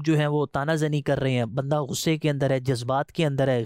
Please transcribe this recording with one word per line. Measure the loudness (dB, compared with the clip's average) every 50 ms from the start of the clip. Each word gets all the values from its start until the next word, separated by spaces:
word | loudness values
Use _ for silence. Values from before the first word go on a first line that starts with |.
| 2
جو | 2 2
ہیں | 2 2
وہ | 2 0 0 -2
تانا | -2 -2 -2 0 0 0
زنی | 0 0 0 0 0
کر | 0 0 0 0
رہے | 0 0 0
ہیں، | 0 0
بندہ | -2 -2 -4 -2 0 0 -2
غصے | -2 -2 -4 -4 -2 0 0
کے | 0 0 0
اندر | 0 0 0 0
ہے، | 0 0
جذبات | 0 -2 -2 -2 -2 -2 0 -2 -2 -2
کے | -2 -2 -2
اندر | 0 2 2 2
ہے، | 2 2 0 0